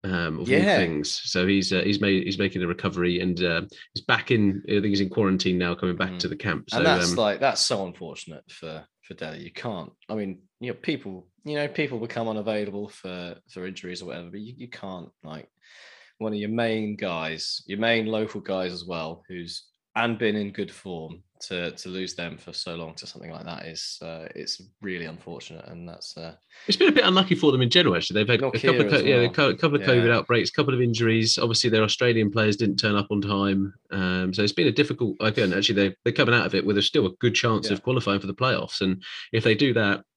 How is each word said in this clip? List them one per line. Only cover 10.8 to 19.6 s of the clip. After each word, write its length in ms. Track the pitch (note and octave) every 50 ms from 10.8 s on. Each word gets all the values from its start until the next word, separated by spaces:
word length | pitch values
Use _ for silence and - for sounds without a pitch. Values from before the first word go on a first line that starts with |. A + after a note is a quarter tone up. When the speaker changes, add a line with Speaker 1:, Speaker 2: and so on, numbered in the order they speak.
| - - D#3 - - G2+ F#2 F#2 - _ _ _ _
Speaker 2:
you 120 | D3 D3+
know, 120 | D3 D3 C#3+
people 300 | D3 - D3+ C3+ B2+ A2
become 300 | A#2 A2+ - B2 A2+ A2+
unavailable 600 | G#2+ G#2+ G2+ A2+ G#2+ G#2+ G#2 G2+ G2 G2+ G#2 G2+
for, 480 | - - - F#2 F2+ F2+ F2 F2 E2+ - _ _
for 160 | - F#2 F2+
injuries 340 | F#2+ F#2+ - - F2+ F2+ F2
or 40 | F#2
whatever, 240 | F2 B1 E2 E2+ F2
but 100 | F2+ G2+
you, 140 | G#2+ A#2 B2+
you 120 | B2+ B2 A#2+
can't, 400 | - - - G2 F#2 F2+ E2 - _ _
like, 260 | - D#2 D#2 D#2 - _ _ _ _ _ - - - - - - - _ _ _
one 140 | A2 A2
of 60 | G#2+ G#2
your 120 | G#2 G#2+
main 460 | A2 A#2 A#2 A2+ A2 A2 G#2+ G#2 G#2
guys, 680 | G2+ G#2+ F#2+ F2 E2 D#2+ D#2 D#2+ D#2 - - - - -
your 120 | - G2 G2+
main 280 | A2+ A#2 A#2 A2+ A2
local 340 | A2 A2 G#2+ G#2+ G#2+ - G#2+
guys 320 | - - F#2+ F#2 F#2 F2+
as 120 | F2+ F2 E2+
well, 380 | F2+ F2 E2 D#2+ D#2+ E2+ - _ _
who's, 360 | F#2 F2 E2+ F2 - -